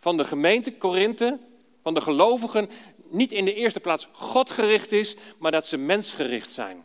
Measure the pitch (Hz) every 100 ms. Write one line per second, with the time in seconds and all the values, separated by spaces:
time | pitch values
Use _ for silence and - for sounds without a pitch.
0 | - 170 143 147 156 220 247 226 190 180
1 | 208 233 233 262 - _ _ _ - 160
2 | 156 143 202 247 226 220 208 - - -
3 | - 180 254 214 190 208 240 196 - 160
4 | - - - 240 262 - 214 214 208 208
5 | 208 - - - 160 156 156 151 139 196
6 | 208 - 131 120 - - 104 90